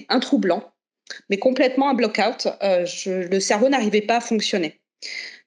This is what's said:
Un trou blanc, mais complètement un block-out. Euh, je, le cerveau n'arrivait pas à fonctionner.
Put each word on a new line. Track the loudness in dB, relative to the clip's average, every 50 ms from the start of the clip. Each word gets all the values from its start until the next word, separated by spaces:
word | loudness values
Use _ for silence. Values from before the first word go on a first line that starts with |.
| -2 0
Un | 0 0
trou | 0 2 0
blanc, | 2 2 2 0 0 -2 -12 _ _ _ _ _ _ _ -20 -20 -12 _ -4
mais | -2
complètement | 2 2 2 4 4 2 2 2 2 0 2
un | 2
block-out. | 2 0 0 0 0 0 0 0 -2 -4 -6 -4 -2
Euh, | 0 2 2 2 0
je, | -2 -6 -8 -6 -4
le | -4 -4 -2 0 -2 0
cerveau | 2 2 2 2 4 2
n'arrivait | 2 2 0 2 0 0
pas | 0 2 -2
à | -2
fonctionner. | 0 0 -2 -2 0 0 -2 -2 -2 -4 -6 _ _ _ _ -18 -16 -14 -14 -14 -14 -14 -18 -20 _